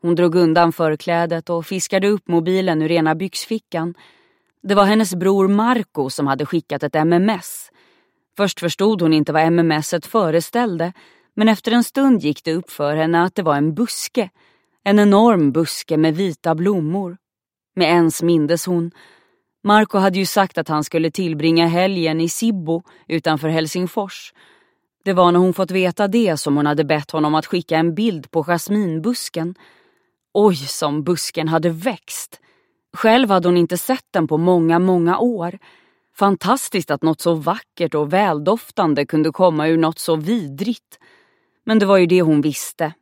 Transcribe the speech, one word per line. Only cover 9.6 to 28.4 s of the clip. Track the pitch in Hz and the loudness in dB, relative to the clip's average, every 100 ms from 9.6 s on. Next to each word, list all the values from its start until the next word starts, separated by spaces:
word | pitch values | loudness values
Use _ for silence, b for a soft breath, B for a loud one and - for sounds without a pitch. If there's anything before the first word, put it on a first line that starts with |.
| 165 | 2
S | 156 151 175 | 0 -2 -6
föreställde, | - 226 175 160 - 233 240 170 170 b b b b | -2 -2 0 0 -2 -4 -2 -2 -6 b b b b
men | - 220 | 0 2
efter | 208 - | 2 0
en | 240 | 0
stund | 233 - 277 226 | 0 0 2 2
gick | 147 147 | 0 -4
det | - | -4
upp | 165 - | -6 -6
för | - 147 156 | -6 -2 0
henne | 160 170 | 0 2
att | 180 - | 0 -2
det | |
var | 160 143 | 0 0
en | 151 | 0
buske. | 156 233 - - - 185 _ _ _ _ _ | -2 -4 -4 -6 -4 -4 _ _ _ _ _
En | 196 208 | 2 4
enorm | 208 196 233 202 143 | 6 6 6 4 2
buske | 139 160 - - 156 | 0 -2 -6 -4 0
med | 160 156 | 2 0
vita | 190 156 170 165 | -4 -4 -4 -2
blommor. | 180 196 151 185 185 180 _ _ _ _ _ - | 0 0 -2 -4 -8 -12 _ _ _ _ _ 0
Med | 160 | 4
ens | 175 165 - | 4 4 2
mindes | 165 165 147 170 - | 0 2 2 -2 -2
hon. | 175 170 b b b b b b _ | -4 -4 b b b b b b _
Marco | 202 208 214 202 | 2 4 4 2
hade | 190 185 | 0 0
ju | 190 | -2
sagt | 214 196 - | 0 0 -2
att | 165 | -4
han | 151 | -4
skulle | 147 165 160 | -2 -2 -2
tillbringa | - 175 151 160 165 170 | -2 -4 -2 0 2 2
helgen | 170 190 190 160 160 | 2 0 0 -2 -2
i | 165 | -4
Sibbo | - 226 196 160 165 b b b | -2 -2 -2 -4 -6 b b b
utanför | 160 160 156 156 | -4 -2 -2 -2
Helsingfors. | 160 156 180 180 - 196 - - b b b b b b b | -2 -2 -4 -4 -6 -8 -12 -20 b b b b b b b
Det | - | -4
var | 185 175 | 2 4
när | 175 | 4
hon | 185 | 2
fått | 175 185 | 0 -2
veta | 185 180 170 202 | 0 -2 0 0
det | 226 214 156 | 2 2 0
som | - 143 | 0 0
hon | 147 | 0
hade | 151 | 0
bett | 147 151 147 | 0 -2 -2
honom | 160 151 156 | -2 0 0
att | - | -2
skicka | 175 - 160 | -6 -2 0
en | 170 160 | 0 0
bild | 226 170 - | -2 -2 -6
på | 165 | -6